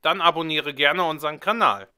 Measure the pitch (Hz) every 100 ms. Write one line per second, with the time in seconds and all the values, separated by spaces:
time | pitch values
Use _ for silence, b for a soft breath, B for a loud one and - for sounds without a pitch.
0 | 156 185 170 160 160 156 147 139 143 170
1 | 170 156 151 151 190 226 180 98 98